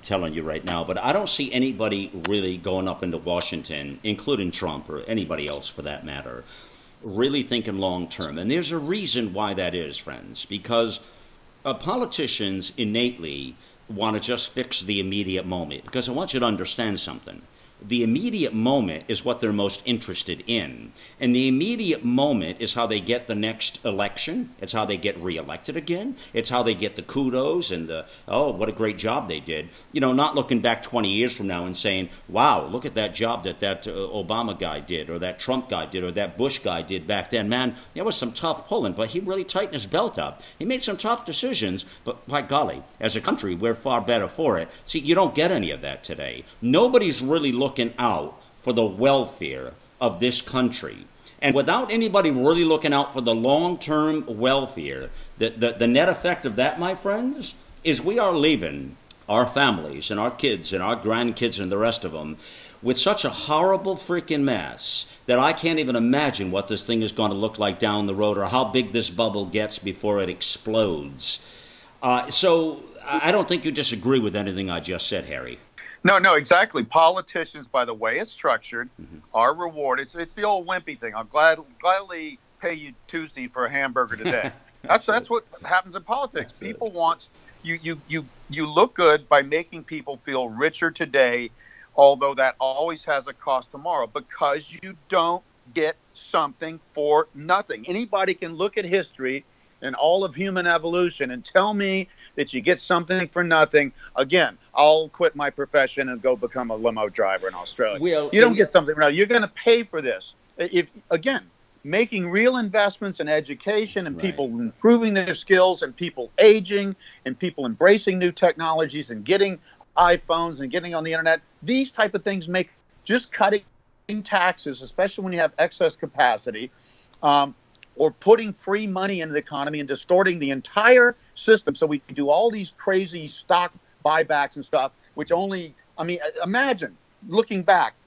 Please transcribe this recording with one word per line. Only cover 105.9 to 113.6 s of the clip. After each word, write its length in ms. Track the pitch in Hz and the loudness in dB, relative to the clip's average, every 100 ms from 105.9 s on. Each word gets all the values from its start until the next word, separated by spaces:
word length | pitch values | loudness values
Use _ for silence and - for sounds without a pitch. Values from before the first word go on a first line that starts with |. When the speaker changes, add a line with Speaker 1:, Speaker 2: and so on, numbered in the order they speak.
| 143 131 | 0 -4
Speaker 2:
and 100 | 120 | 0
go 160 | 131 120 | 0 2
become 340 | 117 131 120 | -2 -4 -4
a 60 | 110 | 0
limo 320 | 117 110 107 | 0 0 -2
driver 400 | 104 98 95 95 | 2 2 2 -2
in 60 | |
Australia. 440 | 90 85 - 113 101 | -6 -10 -2 -2 0
Speaker 1:
Well, 300 | 175 151 147 | 2 2 4
Speaker 2:
You 120 | 202 | 6
don't 60 | 240 | 8
Speaker 1:
and 80 | 214 | 6
Speaker 2:
get 140 | 196 | 6
something 220 | 180 147 | 4 4
for 60 | 151 | 4
nothing. 160 | 147 156 | 4 6
You're 80 | |
gonna 280 | 202 240 208 | 4 4 0
pay 280 | - 240 233 | 0 4 4
for 200 | 220 160 | 2 -4
this. 320 | 131 95 - _ _ - | -2 -4 -8 _ _ -8
If, 300 | 175 180 156 208 _ | 0 0 -2 -10 _
again, 360 | 160 254 262 90 _ _ _ | -2 0 -4 -8 _ _ _
making 460 | 143 190 226 202 175 | -2 0 0 -2 0
real 300 | 190 247 254 | 4 4 2
investments 600 | 214 208 202 - 202 - | 0 2 2 0 -8 -6
in 80 | 151 | 0
education 800 | 151 151 135 | 0 0 -6